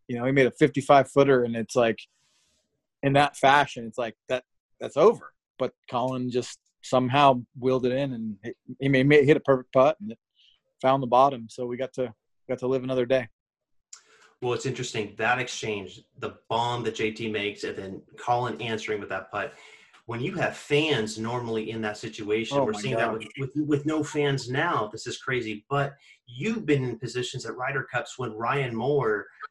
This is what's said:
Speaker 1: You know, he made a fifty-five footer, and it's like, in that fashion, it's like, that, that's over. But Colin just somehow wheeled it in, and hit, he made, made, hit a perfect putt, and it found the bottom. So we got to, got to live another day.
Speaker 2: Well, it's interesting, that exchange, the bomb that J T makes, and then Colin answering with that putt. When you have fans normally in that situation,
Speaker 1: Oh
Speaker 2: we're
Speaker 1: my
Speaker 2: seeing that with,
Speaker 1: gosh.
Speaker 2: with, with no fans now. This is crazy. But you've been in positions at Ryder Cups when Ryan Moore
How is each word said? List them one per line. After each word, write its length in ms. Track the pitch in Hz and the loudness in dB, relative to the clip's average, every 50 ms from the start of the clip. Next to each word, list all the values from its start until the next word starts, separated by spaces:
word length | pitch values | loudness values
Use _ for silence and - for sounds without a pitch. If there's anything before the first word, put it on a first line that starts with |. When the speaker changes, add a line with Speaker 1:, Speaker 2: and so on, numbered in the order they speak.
| _ - | _ -8
Speaker 1:
You 80 | 123 117 | -6 -2
know, 60 | 123 | 0
he 80 | 131 | 2
made 140 | 139 139 127 | 4 4 4
a 60 | 117 | 4
fifty-five 580 | - - 156 131 - 143 - - 143 139 131 - | 4 2 2 2 2 2 4 6 6 6 6 4
footer, 340 | - 139 139 139 135 123 120 | 4 4 6 6 6 4 4
and 100 | 117 117 | 2 -2
it's 220 | 113 107 - - | -4 -4 -2 0
like, 220 | 127 117 113 107 - - - _ _ _ _ _ _ _ _ _ _ _ _ _ _ _ _ _ _ | 2 2 2 2 -2 -8 -20 _ _ _ _ _ _ _ _ _ _ _ _ _ _ _ _ _ _
in 100 | - 139 | 0 2
that 240 | 139 143 147 143 - | 4 4 4 2 2
fashion, 500 | - 139 135 139 147 139 - - 123 117 | 2 4 6 6 6 4 0 -4 -12 -12
it's 120 | 110 - 127 | -10 -8 -8
like, 180 | 117 107 - _ _ - | -8 -8 -8 _ _ -6
that, 160 | 127 127 - _ _ _ _ _ _ - | -6 -6 -6 _ _ _ _ _ _ -12
that's 160 | 113 - - | -12 -4 2
over. 380 | 139 170 226 202 - - - _ _ _ _ _ - | 4 6 6 4 2 -4 -20 _ _ _ _ _ -6
But 140 | 131 120 - _ _ - | -6 -6 -6 _ _ -6
Colin 400 | - 120 123 131 131 127 127 123 | -4 -2 -2 -2 -2 -4 -4 -2
just 280 | 117 123 117 - - - _ _ _ _ | -2 -2 -2 -4 -8 -18 _ _ _ _
somehow 600 | - - - 127 127 123 135 147 143 139 127 123 123 - - 135 | -4 0 0 2 2 2 4 6 6 6 6 4 0 -10 -8 -2
wheeled 260 | 123 131 131 127 123 | 0 2 2 2 2
it 60 | 123 | 0
in, 220 | 127 135 143 135 127 | 0 0 -2 -4 -4
and 220 | 113 113 110 101 95 | -6 -8 -8 -8 -10
hit, 140 | 113 117 - _ _ - 127 - | -10 -12 -12 _ _ -18 -8 -2
he 80 | 135 139 | 0 2
made, 180 | 139 131 131 | 4 4 6
made, 200 | 143 147 147 131 | 8 8 8 8
hit 100 | 143 156 | 8 6
a 40 | - | 4
perfect 320 | - 139 135 127 127 _ | 4 2 2 2 2 _
putt, 240 | - 131 131 151 160 - | 4 6 6 6 4 0
and 120 | 202 214 | -6 -12
it 60 | - - _ _ _ _ _ _ _ _ _ _ _ - | -14 -14 _ _ _ _ _ _ _ _ _ _ _ -2
found 220 | - 131 135 139 | 0 2 2 2
the 40 | 131 | 2
bottom. 420 | 117 120 127 135 143 135 117 113 107 | 4 6 6 6 6 4 -2 -10 -12
So 160 | - 131 123 | -10 -8 -6
we 100 | 120 123 | -6 -6
got 160 | 120 131 127 - | -6 -8 -6 -4
to, 180 | 135 127 113 - _ _ _ _ _ _ - | -4 -6 -6 -6 _ _ _ _ _ _ -8
got 100 | 127 127 | -6 -4
to 60 | 127 | -2
live 160 | 127 135 131 | -2 -2 -2
another 240 | 127 131 131 127 120 | -2 -2 -2 0 0
day. 220 | 120 131 131 120 - _ _ _ _ _ _ _ _ _ _ _ _ - - _ _ _ _ _ _ _ - | 2 2 0 0 -4 _ _ _ _ _ _ _ _ _ _ _ _ -20 -20 _ _ _ _ _ _ _ -6
Speaker 2:
Well, 140 | 123 123 - | -4 -2 -2
it's 120 | - - | -2 -2
interesting, 480 | 131 117 - 123 - - 110 104 98 98 110 | -4 -4 -6 -6 -6 -6 -6 -6 -6 -6 -2
that 200 | 110 117 127 127 | 0 0 0 0
exchange, 640 | - - - - 127 110 104 101 95 90 - - - _ _ - | -2 -6 -8 -8 -6 -6 -6 -6 -8 -12 -16 -20 -20 _ _ -12
the 180 | 110 95 - - _ - | -12 -12 -12 -12 _ -4
bomb 340 | 113 113 120 120 120 120 113 | -2 0 0 0 -2 -4 -4
that 100 | 110 107 | -4 -4
J 160 | - 110 110 | -2 -4 -4
T 200 | 110 - 113 110 | -4 -4 -6 -4
makes, 340 | 104 101 101 104 101 - 110 | -4 -4 -4 -4 -6 -6 -8
and 120 | 95 - | -8 -8
then 260 | 101 98 95 92 82 - _ - | -8 -10 -10 -12 -14 -16 _ -20
Colin 440 | - - 123 120 120 123 117 110 - | -8 -4 -2 0 0 -2 -4 -6 -6
answering 380 | 123 113 110 107 - 110 107 101 | -6 -6 -6 -4 -4 -4 -6 -6
with 100 | 95 - | -6 -6
that 200 | 95 - - - | -8 -8 -8 -8
putt. 220 | - 101 95 87 - - - - - - _ _ _ _ _ | -8 -8 -8 -8 -10 -16 -20 -20 -20 -20 _ _ _ _ _
When 160 | 110 113 117 | -10 -8 -6
you 140 | 135 190 190 | -6 -6 -4
have 220 | 160 117 - - | -2 -2 -4 -4
fans 640 | - - - 147 147 156 156 139 110 107 104 104 110 | -6 -4 0 0 2 2 2 0 0 -2 -4 -6 -6
normally 520 | 113 117 123 120 120 113 113 110 107 107 | -6 -4 -4 -4 -4 -4 -4 -4 -4 -6
in 100 | 113 113 | -6 -6
that 140 | 110 107 107 | -6 -6 -6
situation, 640 | - - 110 - - 104 101 107 113 113 - 139 139 | -8 -10 -12 -12 -8 -4 -2 -2 -2 -2 0 0 0
Speaker 1:
Oh 60 | 131 | 0
Speaker 2:
we're 80 | 110 | 0
Speaker 1:
my 80 | 107 - | -2 -4
Speaker 2:
seeing 160 | - 131 117 | -4 -4 -2
that 160 | 113 120 113 | 0 -2 -2
with, 100 | 113 113 | -2 -6
Speaker 1:
gosh. 80 | - - - 135 | -8 -10 -10 -10
Speaker 2:
with, 100 | 135 135 - 151 147 | -8 -6 -4 -4 -2
with 200 | 143 147 143 143 | 0 0 -2 0
no 180 | 156 156 156 143 | -2 -2 -2 -2
fans 440 | - - 147 147 143 139 120 113 120 | -2 -2 -2 0 0 0 -2 -4 -4
now. 400 | 131 147 165 175 156 120 107 107 | -4 -2 -2 0 -2 -2 -4 -6
This 140 | - - - | -8 -10 -10
is 120 | 117 - - | -10 -10 -8
crazy. 460 | - 131 127 120 110 110 104 104 - - | -6 -4 -4 -4 -4 -6 -8 -10 -6 -4
But 260 | 139 143 139 - - _ _ - - _ _ | -2 -2 -2 -2 -6 _ _ -20 -20 _ _
you've 380 | 123 120 123 180 220 233 220 151 | -18 -10 -6 -4 -4 -4 -2 0
been 200 | 147 143 135 127 | 0 0 0 0
in 140 | 120 117 - | -2 -4 -6
positions 460 | 123 113 123 127 123 - - 123 - | -8 -8 -6 -6 -6 -6 -8 -10 -10
at 120 | 113 113 | -10 -10
Ryder 320 | 123 127 135 139 135 131 - | -8 -6 -6 -6 -6 -6 -6
Cups 240 | 127 120 - - - | -6 -6 -6 -8 -10
when 160 | 127 120 110 | -10 -10 -8
Ryan 400 | 107 110 117 120 135 143 135 120 | -8 -6 -4 -2 -2 -2 -2 -4
Moore 540 | 113 113 123 143 147 143 120 110 104 101 101 - _ - - - | -4 -4 -2 0 0 0 0 0 -2 -2 -6 -10 _ -18 -18 -18